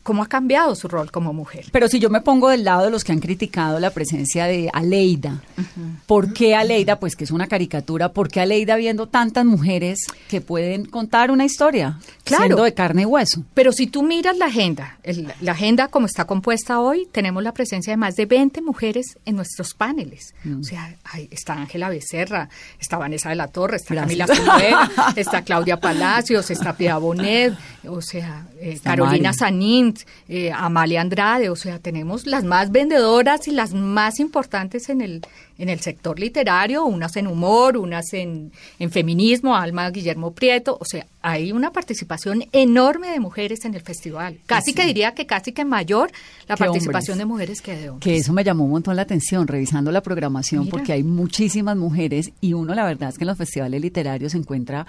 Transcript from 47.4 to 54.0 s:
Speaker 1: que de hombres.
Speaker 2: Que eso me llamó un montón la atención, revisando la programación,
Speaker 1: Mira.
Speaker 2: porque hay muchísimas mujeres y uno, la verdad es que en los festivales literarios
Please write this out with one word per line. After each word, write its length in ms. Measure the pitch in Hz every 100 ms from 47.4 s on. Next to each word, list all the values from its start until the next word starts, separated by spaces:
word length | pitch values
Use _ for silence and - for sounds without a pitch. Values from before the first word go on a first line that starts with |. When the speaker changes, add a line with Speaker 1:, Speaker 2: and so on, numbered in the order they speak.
| 180 208
Speaker 1:
que 140 | - 160
de 140 | 147
hombres. 140 | 131
Speaker 2:
Que 140 | 175 165
eso 160 | 143
me 100 | 185
llamó 220 | 196 165 139
un 60 |
montón 240 | 156 180 185
la 60 |
atención, 440 | 196 175 - 185 147
revisando 440 | 139 135 147 147
la 100 | 185
programación, 640 | 196 170 143 135 139 147 143
Speaker 1:
Mira. 60 |
Speaker 2:
porque 220 | 170 262
hay 100 | 143
muchísimas 720 | 160 175 175 - 214 208 208 202
mujeres 540 | 170 160 160 143 156 -
y 120 | 180
uno, 200 | 170 160 214
la 100 | 196
verdad 240 | 139 135
es 80 | -
que 60 |
en 60 | 170
los 80 | 180
festivales 440 | 165 143 127 139
literarios 500 | 170 175